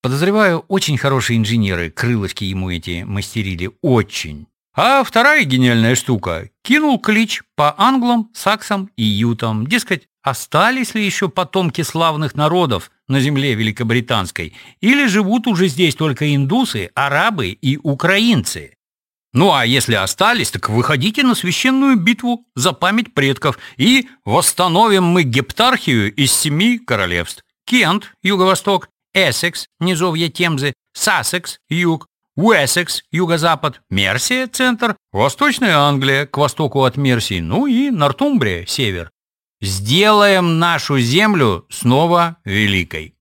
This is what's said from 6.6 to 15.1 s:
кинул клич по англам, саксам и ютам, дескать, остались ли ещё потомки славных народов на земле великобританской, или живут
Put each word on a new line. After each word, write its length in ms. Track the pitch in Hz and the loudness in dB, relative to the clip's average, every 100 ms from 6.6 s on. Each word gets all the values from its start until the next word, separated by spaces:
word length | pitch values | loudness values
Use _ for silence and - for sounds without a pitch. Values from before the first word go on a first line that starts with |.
кинул 360 | - 285 302 247 | 0 2 4 0
клич 440 | - 214 226 - - - | 2 0 0 -6 -12 0
по 180 | 147 151 | 0 2
англам, 540 | 220 262 240 240 220 | 2 2 2 0 -2
саксам 560 | - - 214 - 202 190 - | -4 -2 -2 -2 -6 -6 -2
и 60 | |
ютам, 640 | 110 101 117 117 117 107 120 | -2 0 0 -2 -2 -4 -2
дескать, 420 | 226 - 175 _ _ | -4 -2 -6 _ _
остались 720 | - 131 - 151 208 262 240 | -6 -6 -2 2 2 0 -4
ли 100 | 220 | -2
ещё 240 | 208 - 190 | -2 -2 -4
потомки 540 | - 180 190 180 - | -2 -2 -2 -2 -2
славных 540 | 156 160 165 151 151 143 | -6 0 0 0 -4 0
народов 540 | 151 175 165 101 - _ _ | 0 2 2 0 -6 _ _
на 120 | 135 | 0
земле 340 | 135 143 139 | 2 0 0
великобританской, 1000 | 110 110 107 117 117 120 113 90 - 80 - - _ | 0 -2 -2 0 0 0 -2 -2 -8 -12 -12 -20 _
или 260 | 196 277 | 0 2
живут 400 | 269 | 2